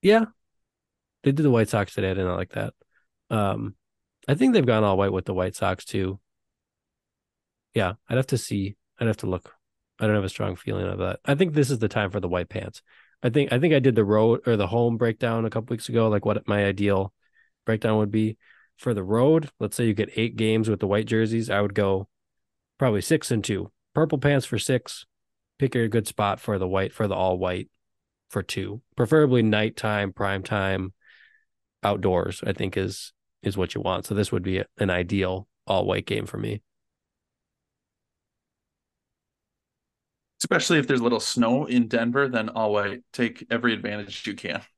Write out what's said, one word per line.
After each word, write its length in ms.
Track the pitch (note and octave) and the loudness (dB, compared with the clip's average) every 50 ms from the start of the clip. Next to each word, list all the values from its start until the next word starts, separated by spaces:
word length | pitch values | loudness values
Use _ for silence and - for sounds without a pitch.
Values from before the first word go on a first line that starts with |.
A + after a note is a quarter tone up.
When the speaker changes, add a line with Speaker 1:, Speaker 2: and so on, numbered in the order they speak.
| - | 6
Speaker 1:
Yeah. 220 | F#3+ G#3 A3+ A3 A3 _ _ _ _ _ _ _ _ _ _ _ _ _ _ _ _ _ _ - | 6 6 6 4 0 _ _ _ _ _ _ _ _ _ _ _ _ _ _ _ _ _ _ 0
They 80 | C#3 C#3 | 2 2
did 100 | D3 D#3 | 4 4
the 80 | C#3+ | 4
White 200 | B2 A2+ A2 - | 6 6 4 4
Sox 240 | - G#2+ G2+ - - | 2 0 0 0 -2
today. 180 | - G2 F#2+ F#2 | -2 -2 -2 0
I 20 | |
did 100 | F#2+ F#2+ | 0 -2
not 120 | F2+ F2+ | -2 -2
like 140 | F2+ F#2 - - | -2 -6 -6 -6
that. 220 | A2 G2+ - - _ _ _ _ _ _ _ _ _ _ _ | -8 -8 -8 -10 _ _ _ _ _ _ _ _ _ _ _
Um, 440 | B2 A2 G#2 G2 G2 G#2+ A2 G#2 G2+ _ _ _ _ _ _ _ _ _ _ - | -2 0 0 0 -2 -4 -6 -8 -10 _ _ _ _ _ _ _ _ _ _ -2
I 60 | - | 0
think 180 | E3 C4 C4 A#3+ | 2 4 4 4
they've 120 | G#3 C#3 | 4 4
gone 200 | A#2+ A#2 A2 G#2+ | 4 4 4 4
all 120 | G2+ F#2+ F#2 | 4 4 4
white 140 | G2 G2 G2 | 2 0 0
with 120 | F#2 F2 | -2 -4
the 100 | - G2 | -4 -2
White 220 | F#2 F#2 F#2 F2 | -2 -2 -2 -2
Sox 280 | - - F#2+ F#2 - - | -2 -2 -2 -2 -4 -8
too. 360 | - - G2+ F#2+ F#2 G2 G2+ _ _ _ _ _ _ _ _ _ _ _ _ _ _ _ _ _ _ _ _ _ _ _ _ _ _ _ _ _ _ _ | -8 -4 -4 -4 -4 -6 -8 _ _ _ _ _ _ _ _ _ _ _ _ _ _ _ _ _ _ _ _ _ _ _ _ _ _ _ _ _ _ _
Yeah, 200 | A#2 G2+ F2+ F#2 - _ _ | 0 0 0 -2 -6 _ _
I'd 100 | B2 B2 | 0 0
have 80 | C3+ - | 0 0
to 100 | - A#2+ | -2 -4
see. 380 | - - - G2+ G2 F#2+ G#2 _ _ _ _ _ | -4 -4 -4 -4 -4 -4 -8 _ _ _ _ _
I'd 80 | A#2+ A#2 | -2 -2
have 80 | G#2 - | -2 -2
to 80 | - | -4
look. 260 | G#2 F#2 E2+ _ - - _ _ _ _ _ _ _ _ _ | -6 -6 -6 _ -12 -20 _ _ _ _ _ _ _ _ _
I 80 | A2+ | 0
don't 80 | G#2+ G#2+ | 2 2
have 80 | G#2 F#2+ | 2 0
a 40 | F#2+ | -4
strong 260 | - - G#2 G2+ F#2 | -6 -4 -6 -6 -6
feeling 320 | - - - G2+ G2 F#2 | -8 -8 -6 -4 -4 -4
of 120 | F#2 F#2 G2 | -4 -4 -4
that. 220 | F#2 F#2 - - _ | -4 -4 -6 -6 _
I 100 | - C#3+ | -2 2
think 200 | C#3+ F#3+ F3 D3+ | 2 2 2 4
this 160 | D3+ C#3+ B2 | 2 2 2
is 80 | C#3+ A2+ | 2 -2
the 100 | A2+ G2+ | -2 -2
time 220 | - A2+ G#2 F#2 | 0 0 -2 0
for 100 | F2+ G#2 | -2 -4
the 80 | F2+ F2+ | -4 -2
white 200 | F2 F2+ F2 - | -2 -2 -4 -4
pants. 340 | - G#2+ G2 F#2+ - - _ _ _ _ _ _ _ _ - | -8 -8 -8 -8 -14 -16 _ _ _ _ _ _ _ _ -4
I 80 | B2+ | 0
think, 220 | A#2 D3 C#3+ - A#2+ | 2 2 2 2 0
I 60 | B2 | 2
think 140 | D3 E3+ D#3 | 4 4 4
I 60 | C#3+ | 6
did 160 | B2+ C3+ A#2 | 4 4 4
the 100 | A2+ G#2+ | 4 4
road 360 | G2 G#2+ G#2+ A2 A2+ A2+ - - | 4 4 4 6 4 4 2 2
or 100 | B2 A#2 | 0 2
the 100 | G#2 G2+ | 2 2
home 320 | F2+ A2 A#2 A#2+ A#2+ A#2 A2 | 0 2 2 2 2 2 0
breakdown 460 | A#2+ A#2 A2 - - A#2 A2+ A2+ A2+ | 0 -2 -2 -2 -2 -2 0 0 -2
a 40 | A2 | -2
couple 220 | - A2 A2 - A#2+ | -2 -4 -4 -4 -8
weeks 140 | A2 - - | -8 -6 -2
ago, 200 | A#2+ A#2 A2+ A2 | 0 2 2 4
like, 180 | G#2+ G#2 - | 2 2 2
what 200 | G#2 G#2 G#2 - | 0 -2 -2 0
my 200 | - G#2 G#2 G2+ | 0 0 2 2
ideal 460 | G2+ G2 F#2+ G2+ G2+ G2 F#2+ F#2+ F#2+ _ _ _ _ _ _ _ _ _ _ _ | 2 0 0 0 2 2 2 0 -4 _ _ _ _ _ _ _ _ _ _ _
breakdown 340 | - A2+ G#2+ - A2+ G#2+ G#2+ | -2 -2 0 0 0 2 2
would 120 | G#2+ G#2 G2+ | 0 0 0
be. 240 | A2 A2 A2 G#2+ _ _ _ _ _ _ _ _ | 0 0 0 -4 _ _ _ _ _ _ _ _
For 160 | _ - B2+ A#2 | _ -4 -4 -2
the 120 | G2+ F#2 | -2 -2
road, 460 | F#2 G#2 A2+ B2+ C#3+ D#3+ D#3+ D#3 C#3+ _ _ | 0 0 2 4 4 4 4 2 -2 _ _
let's 160 | A2+ G#2 - | -6 -6 -2
say 100 | - B2 | 0 0
you 80 | A2+ G#2 | 0 2
get 160 | G2+ G#2+ - - | 0 -2 -2 -2
eight 200 | - A2 A#2 - | -2 -2 -2 -2
games 320 | A2+ A2+ A2 A2 A2 A2 A2 | -2 0 2 2 2 2 0
with 120 | G#2+ F#2 | 0 0
the 60 | - | 0
white 200 | F#2+ G2+ G#2 A2 | 0 0 0 0
jerseys, 420 | A2+ A#2 A2 A2+ G#2+ A2+ A2+ A2+ A2+ | 0 0 0 0 0 0 -4 -2 -2
I 120 | G#2 G2+ | 0 0
would 140 | G2+ G2+ G2 | 0 0 0
go 340 | G#2 G#2 G2 G2 F#2+ G2 _ _ _ _ _ _ _ _ _ _ _ _ _ _ | 0 0 2 0 -2 -4 _ _ _ _ _ _ _ _ _ _ _ _ _ _
probably 240 | _ C#3 B2+ G#2+ G2+ | _ 0 0 2 0
six 300 | F2+ - D#3+ D#3 - - | 0 0 0 0 0 0
and 120 | B2+ A2 G2+ | -2 -2 0
two. 280 | - G#2+ F#2 F#2+ G2+ _ _ _ _ _ | -2 -4 -4 -4 -8 _ _ _ _ _
Purple 240 | - D3+ D3 - C#3 | 0 0 2 0 0
pants 260 | C3+ C#3+ C#3+ C3+ - | 2 2 2 2 0
for 120 | - - A2+ | 0 -6 -6
six. 480 | - - C3+ B2 - - - - - _ _ _ _ _ _ _ _ _ _ _ | -2 0 -2 -2 -2 -6 -18 -18 -18 _ _ _ _ _ _ _ _ _ _ _
Pick 160 | C#3+ B2+ - | -2 0 0
a 120 | B2+ A#2 A2 | 0 0 2
good 200 | G2+ A#2 G#2 - | 0 0 -2 -2
spot 320 | - - G#2+ G2+ G2 - | -4 -2 0 0 0 -2
for 180 | - - G#2+ F#2+ | -2 -4 -2 -2
the 80 | F#2+ F2+ | -2 0
white, 240 | F#2 F#2+ F#2+ F2+ - | 0 0 -2 -2 -2
for 140 | - A2 | -4 -2
the 80 | G2+ G2 | -2 0
all 240 | F#2+ F#2 F#2 F#2 F2+ | 0 0 0 0 0
white 320 | F#2 F2+ F2+ F#2+ - _ _ _ _ _ _ _ _ _ _ _ _ _ | -2 -2 -4 -4 -8 _ _ _ _ _ _ _ _ _ _ _ _ _
for 120 | - G#2+ F#2 | -6 -6 -6
two. 400 | - - - F#2+ G2 G2+ A#2+ _ _ _ | -4 -6 -8 -6 -8 -10 -14 _ _ _
Preferably 460 | - B2 G#2 D#3 D#3 D3+ C#3 B2+ B2 A2+ | -2 0 4 4 4 6 6 4 4 4
nighttime, 720 | A2 G#2+ G#2 G#2+ A2 - - - A2 G#2+ G#2 G2+ G2 F2+ | 4 4 2 0 -2 -4 -4 -4 -2 -2 0 -2 -4 -4
prime 300 | - G#2 G2 G2 G2 F#2+ | -4 -4 -4 -2 -4 -4
time, 500 | - A2+ G#2 F#2+ F#2+ F#2+ F#2+ F#2+ F#2 - _ _ _ - - - _ _ _ _ _ _ _ _ _ _ _ - | -2 -2 0 0 0 0 -2 -4 -6 -10 _ _ _ -20 -20 -20 _ _ _ _ _ _ _ _ _ _ _ -2
outdoors, 580 | G#2 G2+ G2 F#2+ G2+ F#2 F2 F2+ F#2 F#2 - - | 0 0 2 2 2 2 2 0 -2 -6 -6 -6
I 80 | - F#2+ | -6 -4
think 240 | - G#2+ F#2+ - | -4 -4 -4 -2
is, 360 | G2+ F#2+ F2+ F#2+ - - - _ _ _ _ _ _ - | -2 -4 -4 -6 -8 -14 -18 _ _ _ _ _ _ -6
is 120 | F#2+ G2 | -4 -2
what 200 | G2+ F2+ F2 - | -2 -4 -4 -4
you 40 | G#2+ | -6
want. 260 | G2 F#2+ F#2+ F#2+ G2 | -2 -2 -2 -2 -4
So 80 | - G#2 | -4 -2
this 160 | G2 G#2+ - - | -2 0 0 -2
would 100 | G2+ F2+ | -4 -2
be 200 | F#2+ F#2 F#2 G2+ - _ - | -2 -4 -4 -4 -6 _ -2
an 120 | G#2+ G2 | -2 0
ideal 560 | F2+ F2+ F2+ F2 F#2 G2 F#2+ F#2 F#2 F#2 G2 _ _ _ _ - | 0 0 0 0 0 0 0 -2 -4 -6 -8 _ _ _ _ -2
all 180 | G2 F#2+ G2 | 0 0 2
white 200 | G2 F#2+ G2 - | 0 -2 -2 -2
game 200 | - G2+ G#2 - | -4 -6 -6 -6
for 100 | G2+ - G#2 | -8 -8 -8
me. 220 | G#2 A2 G#2+ G#2+ _ _ _ _ _ _ _ _ _ _ _ _ _ _ _ _ _ _ _ _ _ _ _ _ _ _ _ _ _ _ _ _ _ _ _ _ _ _ _ _ _ _ _ _ _ _ _ _ _ _ _ _ _ _ _ _ _ _ _ _ _ _ _ _ _ _ _ _ _ _ _ _ _ _ _ _ - | -6 -6 -8 -8 _ _ _ _ _ _ _ _ _ _ _ _ _ _ _ _ _ _ _ _ _ _ _ _ _ _ _ _ _ _ _ _ _ _ _ _ _ _ _ _ _ _ _ _ _ _ _ _ _ _ _ _ _ _ _ _ _ _ _ _ _ _ _ _ _ _ _ _ _ _ _ _ _ _ _ _ -4
Speaker 2:
Especially 360 | - - E3 - - F3 D#3 | 0 0 0 2 2 2 2
if 80 | C3+ | 2
there's 140 | - C#3+ B2+ | 2 0 0
a 40 | A#2 | 2
little 160 | A#2+ A#2+ G#2+ | 0 0 0
snow 440 | - - - B2+ A#2+ A2+ B2 C3+ C3 | -2 -4 0 0 2 2 2 0 -2
in 200 | - B2+ B2 A#2+ G#2+ | 0 0 0 0 2
Denver, 400 | A#2 A#2 A#2 A#2+ A#2+ C#3 C#3 C3+ | 0 -2 -2 0 0 0 0 0
then 200 | B2 A2+ G#2+ A2 | 0 -4 -4 -4
all 220 | - A2 A2 G#2+ G#2 | -4 -4 -2 0 0
white. 300 | G#2 G2+ G2+ F#2 - _ _ - | 0 -2 -2 -6 -8 _ _ -4
Take 340 | - B2 A#2 - - - _ | -2 -2 -2 -2 -8 -6 _
every 220 | A#2 A#2 A#2+ A#2+ A2+ | -4 -2 0 0 -2
advantage 540 | G2+ - G#2 G#2 G#2+ G#2 G2+ G#2 - - | -2 -4 -6 -8 -8 -10 -12 -14 -12 -10
you 80 | A2 G2+ | -10 -10
can. 260 | - - G2 - - - _ _ | -8 -8 -8 -8 -8 -10 _ _